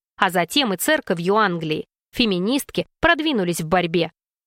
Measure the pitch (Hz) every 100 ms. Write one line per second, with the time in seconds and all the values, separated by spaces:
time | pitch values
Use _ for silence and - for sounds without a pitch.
0 | _ - 196 175 170 294 269 185 - 311
1 | - 175 170 208 208 175 156 156 - _
2 | _ - 233 180 190 269 - - - _
3 | 320 330 311 247 175 170 160 180 175 170
4 | 160 - _ _